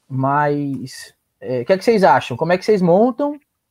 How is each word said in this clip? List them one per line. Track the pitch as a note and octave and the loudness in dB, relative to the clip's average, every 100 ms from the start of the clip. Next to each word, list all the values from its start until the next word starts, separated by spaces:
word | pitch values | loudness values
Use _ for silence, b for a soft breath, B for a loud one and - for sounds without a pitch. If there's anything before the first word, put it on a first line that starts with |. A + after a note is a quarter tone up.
| _ | _
Mas, | C3 C3+ C#3+ D3 D3 C#3+ C3 C3 - - _ _ _ | -4 -2 0 0 -2 -6 -8 -12 -16 -20 _ _ _
é, | G#2 B2 | -8 -6
o | |
que | - | -2
é | F#3+ | 0
que | |
vocês | A#3+ A3 | 2 4
acham? | F3+ - - B2 | 4 4 0 -4
Como | E3 | -2
é | F3 | 0
que | |
vocês | - G#3 | 0 2
montam? | F3 F#3 A#3+ B3+ C#4+ D4 _ _ _ | 4 4 2 0 -6 -6 _ _ _